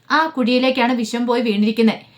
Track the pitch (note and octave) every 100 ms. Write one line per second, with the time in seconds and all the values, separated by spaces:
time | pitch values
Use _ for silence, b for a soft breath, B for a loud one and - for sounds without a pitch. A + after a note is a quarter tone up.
0 | - D4 D#4+ C4 A#3 B3 C4 B3+ A#3+ A#3+
1 | A3 A#3+ B3 A#3+ A#3 G3+ G#3+ A3 A3 -
2 | b